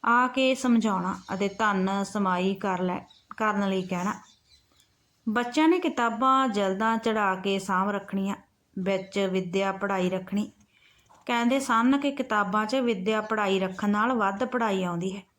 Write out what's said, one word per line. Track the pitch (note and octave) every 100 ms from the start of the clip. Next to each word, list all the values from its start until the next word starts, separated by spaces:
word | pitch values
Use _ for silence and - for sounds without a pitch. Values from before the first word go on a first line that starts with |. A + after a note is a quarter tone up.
ਆ | A3+ A#3+ B3+
ਕੇ | B3+ C4
ਸਮਝਾਉਣਾ | C4 B3+ A#3 G#3 F#3+ F3+ F#3 -
ਅਤੇ | F#3+ G3+
ਧਨ | F#3+ A3 G3 F#3+ G3
ਸਮਾਈ | G3 G#3+ F#3+ F3+ F#3+
ਕਰ | G3 G3+ F3+
ਲੈ, | F3+ F#3 - _ _ -
ਕਰਨ | G#3+ G3+ G3
ਲਈ | F#3+
ਕਹਿਣਾ। | F#3 F3+ F#3 - - _ _ _ _ _ _ _ _ _ -
ਬੱਚਿਆਂ | A3 A#3+ D4+ D#4+
ਨੇ | F4+
ਕਿਤਾਬਾਂ | F4 C4 A#3 A3+ C4 C4 C4
ਜਲਦਾਂ | G#3 G3 F#3+ A3 A3+
ਚੜ੍ਹਾ | A3+ A3 G3+
ਕੇ | F#3 G3 G3
ਸਾਂਭ | F#3+ F#3 G3
ਰੱਖਣੀਆਂ, | G3+ G3 G3 G3 - _ _ _ -
ਵਿੱਚ | F#3 F#3+ F#3+ G3+
ਵਿੱਦਿਆ | G3 F#3 F#3 F#3+ G3
ਪੜ੍ਹਾਈ | F#3+ G3+ G3 F3+
ਰੱਖਣੀ। | F#3 F#3 G3 G#3+ _ _ _ _ _ _ - -
ਕਹਿੰਦੇ | A#3+ A#3+ C4+
ਸਨ | C4+ A3+ A#3+ C#4
ਕਿ | C#4+
ਕਿਤਾਬਾਂ | C#4 B3+ G#3+ G3+ G#3 G#3
'ਚ | C4
ਵਿੱਦਿਆ | A#3+ G#3 F#3 A3
ਪੜ੍ਹਾਈ | G#3+ A3 G3+ F#3+
ਰੱਖਣ | F#3 F#3+ G#3
ਨਾਲ | G#3 A3+
ਵੱਧ | B3 G3 G3+
ਪੜ੍ਹਾਈ | B3 B3 A3+ F#3+
ਆਉਂਦੀ | F3+ F3 F#3 G3
ਹੈ। | -